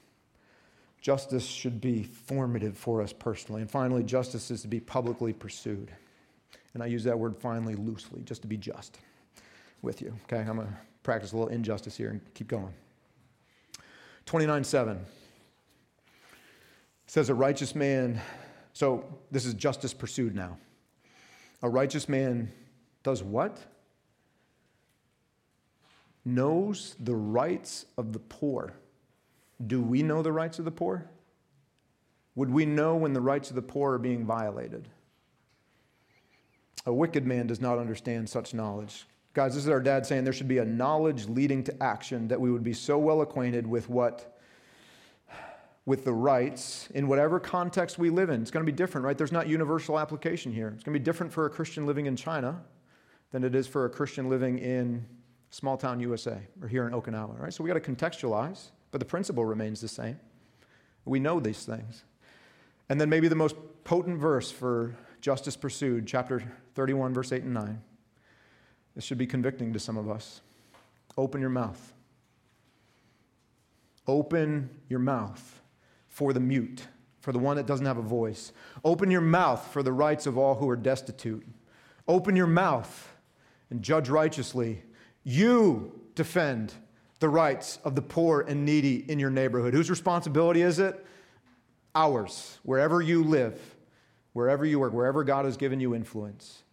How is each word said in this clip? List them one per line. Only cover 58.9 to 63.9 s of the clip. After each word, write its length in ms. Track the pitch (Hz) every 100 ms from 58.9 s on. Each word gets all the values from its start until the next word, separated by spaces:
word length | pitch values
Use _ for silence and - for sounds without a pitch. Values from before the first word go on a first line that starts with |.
but 80 | 135
the 60 | 123
principle 400 | 175 196 135 110
remains 360 | 110 110 107
the 60 | 113
same. 320 | - 113 143 - _ _ _ _ _ _ _ -
We 140 | 131
know 200 | 143 175
these 260 | 113 107 -
things. 380 | 113 113 - - _ _ - - _ _ _ -
And 140 | 143
then 80 | 151
maybe 180 | 160 160
the 80 | 160
most 200 | 156 - - -
potent 360 | -